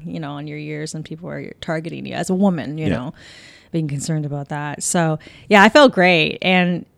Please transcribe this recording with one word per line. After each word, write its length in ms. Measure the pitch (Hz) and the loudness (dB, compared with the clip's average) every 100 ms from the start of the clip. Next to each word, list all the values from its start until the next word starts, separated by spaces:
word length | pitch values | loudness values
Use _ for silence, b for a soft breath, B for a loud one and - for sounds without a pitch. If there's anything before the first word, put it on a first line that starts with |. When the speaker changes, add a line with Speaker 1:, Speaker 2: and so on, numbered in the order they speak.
| 165 | -12
Speaker 1:
you 140 | 170 | -10
know, 140 | 147 | -10
on 120 | 143 151 | -10 -12
your 140 | 151 | -12
ears, 340 | 151 151 151 | -10 -10 -10
and 100 | 156 | -12
people 260 | 151 160 170 | -12 -14 -12
are 220 | 147 139 - | -12 -12 -14
targeting 440 | - 160 160 147 135 | -8 -8 -8 -10 -10
you 80 | |
as 160 | 123 175 | -8 -4
a 60 | 185 | 0
woman, 420 | 202 170 120 156 | 0 0 -6 -6
you 80 | 156 | -4
Speaker 2:
Yeah. 80 | 90 | -4
Speaker 1:
know, 160 | 127 - B B B B B | -6 -14 B B B B B
being 160 | 170 156 | -6 -4
concerned 400 | 139 - 156 147 | -6 -4 -4 -4
about 220 | 143 143 | -8 -8
that. 340 | 147 147 143 | -8 -8 -8
So, 340 | - 180 160 156 B B B | -4 0 0 -2 B B B
yeah, 140 | 208 | 6
I 60 | 208 | 8
felt 240 | 302 269 | 8 6
great. 440 | - 180 175 151 - | 6 4 6 2 0
And 420 | 180 185 180 175 - | 0 2 2 -2 -8